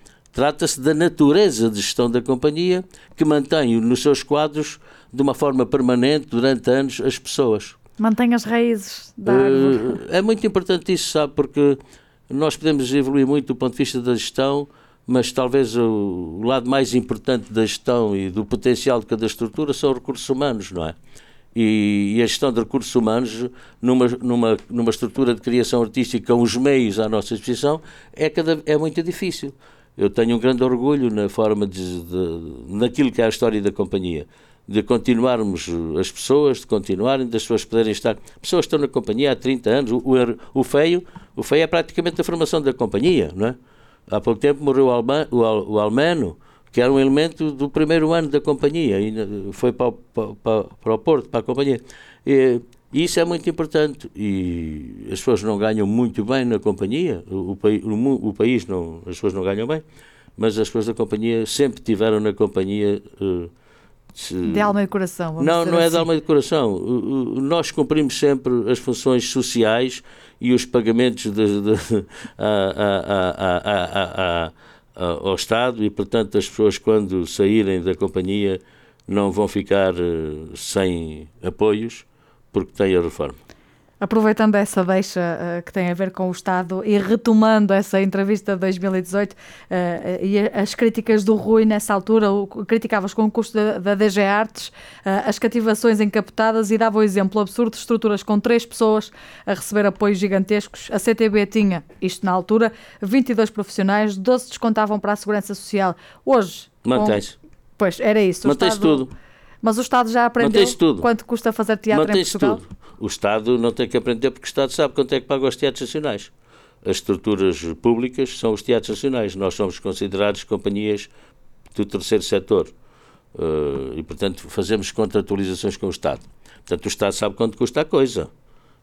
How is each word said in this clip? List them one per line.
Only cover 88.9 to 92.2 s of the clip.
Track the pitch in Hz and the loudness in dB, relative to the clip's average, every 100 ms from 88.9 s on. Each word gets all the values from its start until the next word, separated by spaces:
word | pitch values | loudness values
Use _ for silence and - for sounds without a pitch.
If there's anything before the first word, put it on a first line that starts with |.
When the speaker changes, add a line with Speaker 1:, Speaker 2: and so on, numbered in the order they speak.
| 185 | -2
Speaker 2:
e | |
dezoito, | 175 202 202 - - - - | -2 -2 -4 -6 -20 -20 -6
eh, | 185 175 170 - 180 | -4 -2 -4 -4 -4
e | 190 202 208 - | 0 2 2 0
as | 202 | -4
críticas | - 233 220 220 214 | 0 0 2 2 2
do | 196 214 | 4 2
Rui | 202 220 | 4 4
nessa | 220 208 - | 4 2 0
altura, | 202 190 220 | -2 2 4